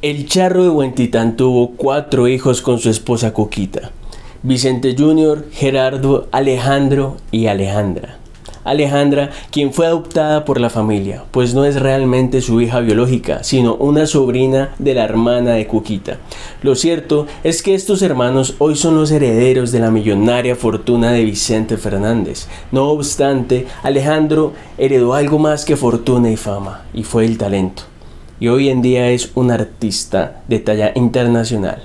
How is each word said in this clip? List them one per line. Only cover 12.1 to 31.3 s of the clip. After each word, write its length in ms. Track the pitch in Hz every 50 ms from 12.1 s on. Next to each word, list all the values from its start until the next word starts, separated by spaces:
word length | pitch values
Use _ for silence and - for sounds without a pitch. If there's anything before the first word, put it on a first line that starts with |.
| 123 127 131 123 131 131
su 220 | 127 - 117 113 117
hija 180 | 117 113 120
biológica, 640 | 117 113 107 107 120 127 127 110 - - 73 - -
sino 300 | - - 131 120 117 113
una 320 | - - 143 147 151 156
sobrina 680 | 151 - 151 135 127 120 123 131 131 131 135 135 139 - -
de 160 | 139 139 131
la 100 | 120 110
hermana 480 | 107 110 110 117 120 123 123 120 120 117
de 140 | 110 107
Cuquita. 500 | 107 - 110 104 - 107 95 - - - - - - - - - - - - -
Lo 140 | 139 131
cierto 500 | 123 - 165 170 160 160 - 151 147 147 147 - - -
es 180 | 160 165 - -
que 120 | 202 190
estos 260 | 190 190 - 208 190
hermanos 540 | 196 175 151 127 123 123 127 135 135 131 135 -
hoy 180 | 147 156 151
son 200 | 143 - 165 160
los 140 | 156 156 147
herederos 600 | 156 151 143 123 110 113 123 131 127 127 123 120
de 100 | 120 120
la 100 | 113 113
millonaria 680 | 110 110 104 107 101 98 104 117 120 123 123 123 123
fortuna 560 | 123 - 113 104 - - - 120 117 117 117 120
de 140 | 120 113
Vicente 500 | 107 101 98 - - 117 110 110 110 117
Fernández. 680 | 104 - 107 98 98 101 107 117 117 98 80 - - - - - - - - -
No 160 | 131 135 143
obstante, 760 | 151 151 143 143 - - 143 139 139 135 120 - 127 127 127 - - - -
Alejandro 720 | 127 139 139 135 147 156 156 156 156 156 156 156 147 - - - - - -
heredó 340 | - 135 135 127 120 120 127
algo 260 | 143 147 143 151 151
más 280 | 151 151 151 147 -
que 100 | - 151
fortuna 540 | 135 - 120 117 117 117 - 127 123 120 117
y 60 | 110
fama, 500 | 110 - 107 101 101 101 95 101 - - - -
y 80 | 113 110
fue 240 | - - 117 110
el 100 | 113 113
talento. 460 | - 113 101 98 98 95 92 - - - - - - - - - - - - - - 117
Y 60 | 117
hoy 220 | 120 135 139 135
en 100 | 131 127
día 300 | 120 123 127 123 123 120
es 220 | 123 123 123 - -
un 160 | 127 127 123
artista 920 | 120 110 110 - - - - 107 95 - - - - 95 - - - - - -
de 120 | 120 107
talla 320 | - - 107 107 104 107 -
internacional. 880 | 127 123 117 117 131 123 120